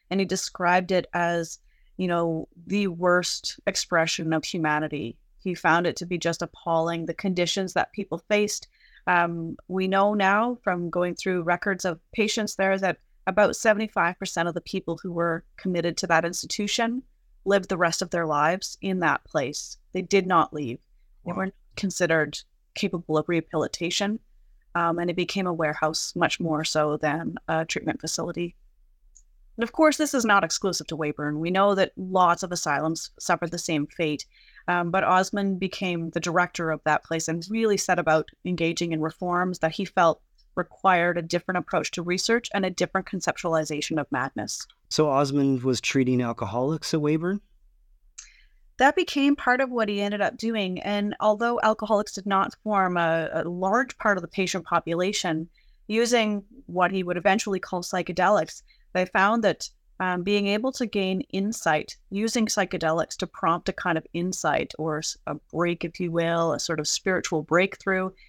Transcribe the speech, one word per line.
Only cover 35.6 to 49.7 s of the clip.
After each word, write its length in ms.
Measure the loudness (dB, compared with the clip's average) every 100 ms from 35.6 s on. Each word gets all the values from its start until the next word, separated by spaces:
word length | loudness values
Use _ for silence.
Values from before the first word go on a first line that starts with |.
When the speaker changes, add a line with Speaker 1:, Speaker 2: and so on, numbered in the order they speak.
Speaker 1:
became 500 | -4 -4 -4 -2 -4
the 100 | -4
director 500 | 0 0 0 -2 -4
of 100 | -2
that 200 | 0 0
place 240 | 0 -4 -2
and 180 | -4 -4
really 260 | 0 2 2
set 220 | 2 0
about 320 | 4 2 0 _
engaging 480 | -4 0 0 0 -2
in 80 | -2
reforms 580 | -2 -4 -2 0 0 0
that 140 | -2
he 120 | -2
felt 380 | -2 4 4 4 _ _ _
required 640 | -6 -6 0 4 4 4 0
a 40 |
different 360 | -2 -2 -2 -4
approach 320 | -2 -2 -2
to 120 | -4
research 460 | -2 -2 2 0 0
and 100 | -2
a 60 | -2
different 360 | 0 0 -2 -4
conceptualization 920 | -4 -4 -4 0 0 0 -4 -2 -4
of 100 | -2
madness. 560 | -4 -4 -6 -8 -10 -14 _ _
Speaker 2:
So 200 | 0 2
Osmond 540 | 2 2 4 2 2
was 180 | 0 0
treating 420 | 0 2 4 2
alcoholics 720 | 0 -4 -4 -2 -2 -2 -2
at 60 | 0
Weyburn? 400 | 2 0 0 -4 -6 _ _ _ _ _ _ -20 -20 -20 _ _ _ 2
Speaker 1:
That 180 | 4 4
became 400 | 0 2 4 4
part 240 | 2 0
of 100 | 0